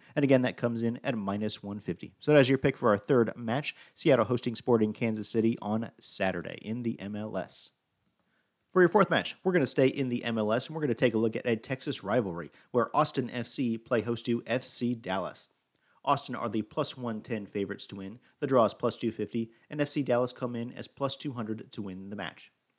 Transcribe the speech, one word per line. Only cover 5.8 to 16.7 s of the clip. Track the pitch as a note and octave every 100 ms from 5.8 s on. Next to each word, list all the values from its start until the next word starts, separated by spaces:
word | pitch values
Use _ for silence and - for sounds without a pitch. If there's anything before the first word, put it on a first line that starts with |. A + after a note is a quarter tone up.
| A2+ -
Saturday | - - F#2+ E2+ - -
in | G#2 A#2+
the | A#2 -
M | G2+ G#2
L | G#2+ F#2
S. | - - - _ _ _ _ _ _ _ _ _ _
For | F#3
your | F3
fourth | G#3 F#3
match, | C3+ - -
we're | F#3+
gonna | F3 C#3+
stay | - C3+
in | - C3
the | B2
M | A#2 A2+
L | G#2+
S, | A#2 -
and | D#3
we're |
gonna | D3
take | - B2+
a | A2
look | A2+
at | A2+ B2
a | A2
Texas | - C3 - G#2+
rivalry | G2 A#2+ G2+ E2+ D2 - _
where | A#2+ A2+ C#3+
Austin | D3+ D3+ A#2+
F | B2 A2+
C | - B2 A2+
play | - A#2+
host | G#2+ A#2+ -
to | A#2 -
F | B2+
C | - - B2
Dallas. | A#2+ G2 F#2+ E2 - - _ _ _ _ _
Austin | C3+ C#3 -
are | A#2+ A#2
the | A2
plus | G#2+